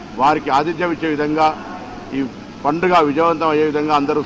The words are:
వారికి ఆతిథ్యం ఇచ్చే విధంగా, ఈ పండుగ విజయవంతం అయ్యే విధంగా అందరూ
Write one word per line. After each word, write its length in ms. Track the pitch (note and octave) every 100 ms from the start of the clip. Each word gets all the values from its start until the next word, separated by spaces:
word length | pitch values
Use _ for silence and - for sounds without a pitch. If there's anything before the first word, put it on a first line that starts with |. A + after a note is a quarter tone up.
| - G#2+
వారికి 260 | C3+ D#3 C#3 C3+
ఆతిథ్యం 360 | D#3 D#3 F3 D#3
ఇచ్చే 140 | D#3+ D3
విధంగా, 340 | D3+ D#3 D#3 D3+ - - - - - C3+
ఈ 40 | C3 - - - C#3
పండుగ 380 | D#3+ F3+ F3+ D3+
విజయవంతం 380 | C#3+ E3+ D#3+ D#3+
అయ్యే 140 | D3+ D#3
విధంగా 220 | D3 D3+ D3
అందరూ 220 | C#3+ D3+